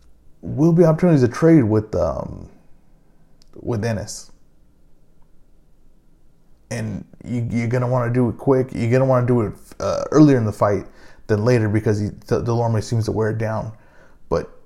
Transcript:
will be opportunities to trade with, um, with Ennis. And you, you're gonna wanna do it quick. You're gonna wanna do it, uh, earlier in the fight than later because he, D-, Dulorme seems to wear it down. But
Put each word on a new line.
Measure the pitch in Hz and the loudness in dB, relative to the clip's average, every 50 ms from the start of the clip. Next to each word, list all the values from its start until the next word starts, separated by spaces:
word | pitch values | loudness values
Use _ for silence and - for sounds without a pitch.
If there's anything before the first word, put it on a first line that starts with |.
| _ - - - _ - - _ | _ -20 -20 -20 _ -20 -20 _
will | - 87 117 123 151 170 | -12 -8 -2 0 2 4
be | 165 170 175 | 4 4 4
opportunities | 160 156 160 185 180 160 139 | 4 4 2 2 4 4 4
to | 123 | 4
trade | 113 - - 160 165 165 156 120 | 2 0 2 4 6 6 6 4
with, | 104 107 107 104 - - | 4 2 0 0 -2 -4
um, | 87 85 78 65 - - - - 50 50 - - - _ - - - _ - - _ _ _ _ _ - _ - _ _ - - | -2 -2 -2 -2 -6 -8 -10 -12 -14 -16 -18 -20 -20 _ -20 -20 -20 _ -20 -20 _ _ _ _ _ -20 _ -20 _ _ -20 -20
with | - - - 120 98 101 | -12 -8 -6 -6 -4 -4
Ennis. | 113 110 95 - 107 - - - - - _ - _ _ _ _ _ _ _ - _ - _ - - _ - - _ - - - _ - - _ _ - _ _ - - _ _ _ _ _ _ - _ _ _ _ - _ _ _ | -4 -4 -6 -8 -10 -12 -16 -18 -20 -20 _ -20 _ _ _ _ _ _ _ -20 _ -20 _ -20 -20 _ -20 -20 _ -20 -20 -20 _ -20 -20 _ _ -20 _ _ -20 -20 _ _ _ _ _ _ -20 _ _ _ _ -20 _ _ _
And | 117 117 110 110 101 - - - - - - | -10 -8 -8 -8 -10 -10 -12 -16 -20 -18 -12
you, | - 120 123 117 113 | -8 -6 -6 -4 -4
you're | - 120 117 | -4 -4 -2
gonna | 113 120 123 123 | -2 -2 -2 -2
wanna | 123 127 127 120 117 120 | -2 -2 -2 -2 -2 0
do | 127 123 117 | 0 0 0
it | - | -2
quick. | - - 139 135 131 131 135 - | -2 0 2 2 2 0 -2 -4
You're | - 120 113 | -4 -2 0
gonna | 123 131 131 | 2 2 2
wanna | 131 131 123 123 | 2 2 0 2
do | 120 127 120 | 2 0 0
it, | 107 92 - - - - - _ | 0 -2 -6 -12 -20 -20 -14 _
uh, | - 98 87 - - - | -6 -4 -4 -4 -4 0
earlier | - 147 156 147 139 | 6 6 8 8 6
in | 123 110 | 4 0
the | 104 101 | -2 0
fight | - 113 104 104 95 - - - - - - - - - | 0 0 0 0 -2 -4 -10 -20 -20 -20 -20 -20 -20 -4
than | - 107 101 104 | -2 -2 0 2
later | 123 127 120 110 | 2 2 2 2
because | 107 101 107 104 117 104 104 | 2 0 0 0 0 -2 -2
he, | 104 101 | -4 -6
D-, | - - - - 120 | -8 -12 -6 -4 -2
Dulorme | 95 - 117 117 117 117 117 113 107 101 | -2 -2 -2 -2 -2 0 0 -2 -2 -2
seems | - 123 113 110 | -2 -2 -2 -2
to | 110 | -2
wear | 98 104 110 107 | -2 -2 -2 -2
it | 110 | -2
down. | 110 110 107 110 107 107 113 - - - - _ - - - - - - - | -4 -6 -6 -6 -6 -8 -10 -14 -16 -20 -20 _ -20 -20 -20 -20 -20 -8 -4
But | - 78 - - - - - | -4 -4 -4 -8 -16 -20 -20